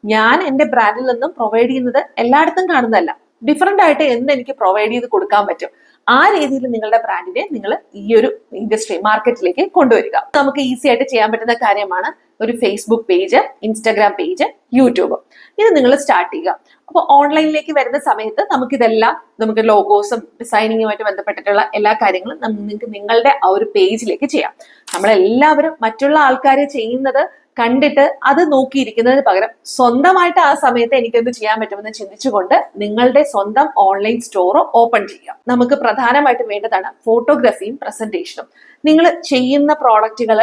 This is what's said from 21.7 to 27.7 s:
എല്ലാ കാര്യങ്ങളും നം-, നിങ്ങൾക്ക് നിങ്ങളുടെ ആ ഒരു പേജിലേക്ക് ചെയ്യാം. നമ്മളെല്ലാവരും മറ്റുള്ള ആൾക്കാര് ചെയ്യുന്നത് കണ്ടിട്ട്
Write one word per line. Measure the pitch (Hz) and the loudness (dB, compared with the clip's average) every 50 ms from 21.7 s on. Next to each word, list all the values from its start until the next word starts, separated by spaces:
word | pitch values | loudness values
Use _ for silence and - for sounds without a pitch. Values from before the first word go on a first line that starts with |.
| - 208 | -2 0
എല്ലാ | 208 208 220 220 233 | 0 0 0 2 0
കാര്യങ്ങളും | 202 185 185 185 233 294 320 247 | 0 0 -2 -6 -8 -12 -8 -6
നം-, | 226 214 208 208 | -6 -6 -6 -8
നിങ്ങൾക്ക് | 208 208 214 240 220 214 | -10 -10 -10 -12 -12 -12
നിങ്ങളുടെ | 202 202 208 226 233 233 277 269 - - | -12 -4 0 0 2 4 2 2 2 2
ആ | 185 190 | 0 0
ഒരു | 202 - - - | 0 -2 -2 2
പേജിലേക്ക് | 415 - 190 220 226 233 214 - - 269 277 - | 2 2 2 2 -2 -4 -4 -4 -4 -4 -4 -2
ചെയ്യാം. | 277 - - - _ - _ - _ _ - - | -4 -4 -4 -10 _ -20 _ -20 _ _ -10 -6
നമ്മളെല്ലാവരും | - 190 208 220 196 185 202 226 247 285 311 302 285 302 320 320 _ 233 | -2 2 2 4 4 4 2 2 4 4 4 4 2 0 -2 -2 _ -4
മറ്റുള്ള | 220 226 - 269 285 302 311 294 | -4 -4 -2 -2 2 2 4 4
ആൾക്കാര് | 262 262 254 262 277 269 269 285 285 285 | 2 2 2 2 2 2 2 0 -2 -4
ചെയ്യുന്നത് | 254 220 220 240 254 269 269 254 269 311 - - _ _ _ _ - | -6 -6 -4 -4 -4 -4 -2 0 0 -2 -2 -6 _ _ _ _ -2
കണ്ടിട്ട് | 233 226 | -2 0